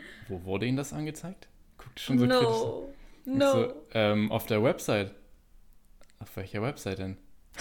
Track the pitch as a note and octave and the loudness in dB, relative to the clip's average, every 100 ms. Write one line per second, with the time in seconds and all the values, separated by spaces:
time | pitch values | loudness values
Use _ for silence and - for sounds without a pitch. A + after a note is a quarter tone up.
0 | - - - F#2 F#2 G2 A#2 C3 C#3+ D3 | -20 -18 -12 -10 -4 -2 0 -2 -4 -8
1 | D3+ D3+ E3+ F#3+ - - - - - - | -8 -10 -14 -16 -20 -20 -20 -20 -20 -12
2 | - B2 B2 B3+ A3+ A3+ - - - - | 0 4 6 6 4 2 -2 -4 -10 -16
3 | - - B3+ C4+ C#4 C4 A#3+ - - A2+ | -20 -14 -4 2 4 4 2 -4 -4 2
4 | G#2 G#2+ G#2+ A2+ - G#2+ A#2+ F#3 - G#2+ | 4 4 2 0 0 2 2 0 0 0
5 | G2 - - - _ - - - - - | -2 -8 -20 -20 _ -20 -20 -20 -20 -20
6 | - - - - F#2+ G#2+ A#2 D3+ G2+ F#2+ | -20 -20 -14 -12 -8 -4 -4 -4 -6 -6
7 | F#2+ G2+ - - - - | -6 -10 -16 -20 -16 -8